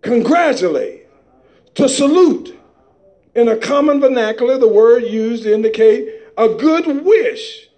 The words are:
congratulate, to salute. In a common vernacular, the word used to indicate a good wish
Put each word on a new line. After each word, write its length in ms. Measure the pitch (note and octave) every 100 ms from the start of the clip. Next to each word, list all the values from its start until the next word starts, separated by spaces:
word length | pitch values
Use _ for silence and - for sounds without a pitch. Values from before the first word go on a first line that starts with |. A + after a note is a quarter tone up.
congratulate, 1040 | - A#3+ - E4 E4 B3+ F3+ C#3+ A2+ - _ _ _ _ _ _ _ -
to 120 | C4+
salute. 680 | C4+ C#4 E4+ F4 - - - _ _ _ _ _ _ _ -
In 140 | A#3
a 80 | A3
common 420 | - C#4+ D4 C#4
vernacular, 580 | C4+ B3+ G#3+ A3 B3 C4
the 100 | A3+
word 360 | G3+ A3+ A#3+
used 400 | A#3 A3 A3 A#3
to 100 | G#3+
indicate 680 | G#3+ A3 A3 A3 G#3 - - - -
a 140 | A3+
good 560 | - D4+ D#4+ D#4+ C#4+ E4+
wish 640 | A4 B3+ - - - _